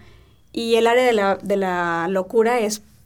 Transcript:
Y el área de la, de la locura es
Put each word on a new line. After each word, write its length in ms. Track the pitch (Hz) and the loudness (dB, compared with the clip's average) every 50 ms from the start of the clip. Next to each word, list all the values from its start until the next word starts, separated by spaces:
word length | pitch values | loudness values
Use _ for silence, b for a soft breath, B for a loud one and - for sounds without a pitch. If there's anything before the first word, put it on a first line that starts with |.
| B B B B B B B B B _ | B B B B B B B B B _
Y 240 | - - 233 226 233 | -10 -6 -2 0 2
el 100 | 226 226 | 2 4
área 180 | 226 233 247 254 | 4 2 4 4
de 80 | 247 240 | 2 2
la, 240 | 208 196 196 190 190 | 2 2 0 -2 -2
de 140 | - 196 202 | -2 -2 -2
la 520 | 202 196 185 180 175 175 175 170 165 165 180 | -2 0 -2 -2 -2 -2 -2 -2 -4 -4 -2
locura 500 | 190 190 185 185 - 226 220 226 247 247 | -2 -4 -4 0 0 0 2 2 2 0
es 220 | 214 214 214 - - - - - - | -2 -2 -4 -8 -12 -20 -20 -20 -14